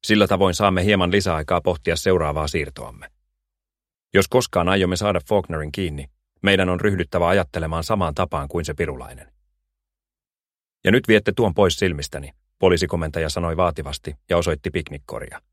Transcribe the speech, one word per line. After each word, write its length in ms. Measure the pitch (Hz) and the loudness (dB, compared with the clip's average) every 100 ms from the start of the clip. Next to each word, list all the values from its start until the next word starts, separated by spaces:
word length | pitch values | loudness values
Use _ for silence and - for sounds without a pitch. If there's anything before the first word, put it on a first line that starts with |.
| - | 2
Sillä 200 | 107 101 | 4 4
tavoin 260 | 98 95 | 4 2
saamme 320 | 87 101 92 95 | 4 2 4 4
hieman 260 | 101 90 | 4 4
lisäaikaa 500 | 101 95 80 78 87 | 2 0 -2 0 0
pohtia 340 | 87 87 - 82 | 0 -2 -2 -2
seuraavaa 520 | - 92 78 73 76 | 2 2 0 -2 -4
siirtoamme. 640 | 80 71 - - - - _ _ _ _ _ _ _ _ _ _ | -4 -6 -10 -16 -18 -20 _ _ _ _ _ _ _ _ _ _
Jos 140 | 95 95 | 0 2
koskaan 420 | 131 - - 87 | 0 2 0 0
aiomme 260 | 98 90 90 | 2 0 0
saada 260 | 104 - - | 0 -2 0
Faulknerin 440 | 104 87 80 76 | -2 -2 -6 -6
kiinni, 380 | 73 92 73 69 _ _ _ | -6 -6 -8 -14 _ _ _
meidän 280 | 101 98 92 | 2 2 2
on 100 | 90 | 0
ryhdyttävä 480 | 104 95 87 90 85 | 0 -2 -2 0 2
ajattelemaan 560 | 95 90 87 80 80 | 2 0 -4 -4 -6
samaan 320 | 82 107 87 73 | -4 -2 -2 -2
tapaan 320 | 92 80 71 | -4 -4 -6
kuin 180 | 87 80 | -6 -6
se 80 | |
pirulainen." 600 | - 80 131 - - - _ _ _ _ _ _ _ _ _ _ _ _ _ _ _ | -6 -6 -6 -14 -20 -20 _ _ _ _ _ _ _ _ _ _ _ _ _ _ _
"Ja 80 | - | 2
nyt 160 | 117 - | 2 6
viette 240 | 107 104 - | 4 4 0
tuon 180 | 110 | 0
pois 260 | 82 98 - | 4 2 2
silmistäni", 520 | 95 76 71 71 71 _ _ _ | -2 -2 -8 -10 -12 _ _ _
poliisikomentaja 720 | 92 87 85 87 78 78 80 | 4 4 0 -2 -4 -4 -4
sanoi 280 | 87 85 82 | -4 -4 0
vaativasti 580 | 90 73 73 73 - 76 _ | 0 -2 -10 -10 -12 -14 _
ja 80 | 87 | 0
osoitti 340 | 85 76 95 | 0 -2 -4
piknikkoria. 680 | 82 80 69 - 58 - - _ | -6 -8 -14 -12 -12 -12 -18 _